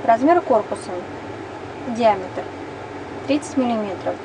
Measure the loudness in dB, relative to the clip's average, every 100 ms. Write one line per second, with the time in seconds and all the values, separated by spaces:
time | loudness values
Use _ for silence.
0 | 6 6 8 6 6 2 2 -6 -6 -8
1 | -8 -10 -10 -10 -10 -12 -12 -10 -6 4
2 | 4 4 -2 -8 -8 -10 -12 -10 -12 -12
3 | -10 -10 0 -2 0 0 0 0 -2 -4
4 | -4 -6